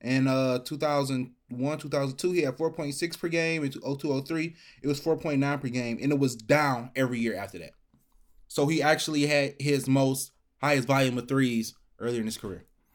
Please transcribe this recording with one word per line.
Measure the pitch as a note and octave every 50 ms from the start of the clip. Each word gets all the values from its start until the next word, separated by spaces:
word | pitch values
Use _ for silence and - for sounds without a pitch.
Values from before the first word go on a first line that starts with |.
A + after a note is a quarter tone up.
And, | - B2 C3 C3+ C3 C3+
uh, | C3 C3+ C3 C3 B2+ B2 B2
two | - D#3 C3+
thousand | D#3 D3 D3 C#3+ C3+ C3 C3+ B2+ B2 - - _ _ _
one, | B2+ B2 C3 D3 D#3 D3
two | - C#3+
thousand | D3+ C#3+ C#3 C3+ C3+
two, | - - F3+
he | F3+ F3
had | D3+ C3 B2+
four | - E3 D#3+
point | D#3+ - D3+ C#3+ C#3+
six | - E3+ E3 E3
per | - - E3+
game. | E3 E3 E3 E3 E3 D#3+ D3
In | C3+ C#3 - -
oh | C3 C#3
two, | C#3 - D3
oh | C3+ C3+
three, | C#3 - E3 D#3+ D#3+ E3 E3 - - - - -
it | - C#3+
was | C#3 C#3+
four | - E3 D#3
point | D#3 - D#3+ C#3+ C3+
nine | C#3 C#3+ C#3+ C#3
per | C#3 B2+
game. | B2 B2+ A#2+ A#2 A#2 -
And | C3 C#3+
it | D3 C#3
was | C#3 B2+ B2
down | A2+ G#2+ - C#3+ D3+ D3 C#3 B2+ A#2+ B2 C3 -
every | C3+ C3 A#2+ B2 A#2
year | A#2 A2+ G2
after | F#2 G2+ F#2+ - E2+
that. | D#2+ - - _ _ _ _ _ _ _ _ _ _ _ _ - - _
So | - D#3 C#3+
he | D3 E3 D3+
actually | C#3 D3+ D#3+ D#3+ - D#3+ D#3 D3 C#3+
had | D3 D3+ C#3+ C#3 C3+ - -
his | C#3 D3 C#3+ C3+ - C3+
most, | C3+ C#3 C3+ C3 C3+ C3+ - - _ _ _ _ _ _
highest | C3+ D3 D3 C3+ B2 C3
volume | C3+ C3+ C3+ B2+ B2 B2
of | A#2+ B2
threes | C3+ C3+ C3 B2 A#2 A2+ A2+ - - _ _ _ _ _
earlier | A2+ A#2+ A#2+ A#2
in | G#2+
his | A2 G#2+ -
career. | - G2+ F2+ D2 - _ _ _ _ _